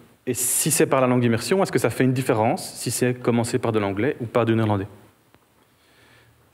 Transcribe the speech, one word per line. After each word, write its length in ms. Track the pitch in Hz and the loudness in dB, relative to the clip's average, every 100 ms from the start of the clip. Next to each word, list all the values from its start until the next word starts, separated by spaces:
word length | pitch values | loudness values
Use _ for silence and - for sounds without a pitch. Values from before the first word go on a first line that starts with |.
| - _ - | -20 _ -8
Et 60 | |
si 360 | 120 - - - | -4 -2 -2 0
c'est 160 | 127 151 | 2 2
par 160 | 135 | 2
la 60 | 127 | 2
langue 140 | 127 | 2
d'immersion, 420 | 120 113 - 190 | 2 0 0 0
est-ce 80 | 185 | 2
que 80 | 131 | 0
ça 100 | 123 | 0
fait 140 | - | 2
une 100 | 131 | 0
différence 600 | 131 131 117 110 - - - | 0 0 2 2 0 -6 -10
si 160 | - | -6
c'est 220 | 117 123 123 | -2 -2 -2
commencé 420 | 123 120 113 127 | 0 0 0 -2
par 140 | 117 | 0
de 80 | 110 | 0
l'anglais 380 | 101 101 120 - | -2 -2 -2 -4
ou 60 | 117 | -2
par 200 | 123 113 | 0 2
du 80 | |
néerlandais ? 340 | 113 110 104 95 - - _ _ _ _ _ _ _ _ _ _ - _ _ _ | 2 2 0 -4 -12 -20 _ _ _ _ _ _ _ _ _ _ -20 _ _ _